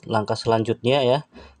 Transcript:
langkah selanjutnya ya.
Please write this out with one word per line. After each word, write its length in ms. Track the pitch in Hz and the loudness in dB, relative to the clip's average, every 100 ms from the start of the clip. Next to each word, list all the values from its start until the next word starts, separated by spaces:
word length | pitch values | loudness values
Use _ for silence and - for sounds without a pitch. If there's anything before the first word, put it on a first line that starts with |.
langkah 320 | - 110 104 117 | -4 -2 -2 -4
selanjutnya 640 | 117 113 110 110 120 139 | 0 0 0 -2 0 2
ya. 180 | 123 139 - - - _ | 2 0 -2 -18 -20 _